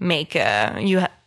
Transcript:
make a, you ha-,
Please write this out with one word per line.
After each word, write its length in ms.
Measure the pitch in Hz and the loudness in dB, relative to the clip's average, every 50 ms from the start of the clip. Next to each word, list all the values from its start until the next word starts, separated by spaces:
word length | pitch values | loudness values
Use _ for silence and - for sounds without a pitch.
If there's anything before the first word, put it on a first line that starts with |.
make 340 | 190 180 170 151 156 - - | -2 -2 0 -2 -2 -4 -2
a, 420 | 165 - - 104 104 110 - - - | -2 0 0 2 0 0 -2 -2 -2
you 200 | - 196 185 185 | 0 2 2 2
ha-, 100 | 185 - - _ _ | 0 -2 -4 _ _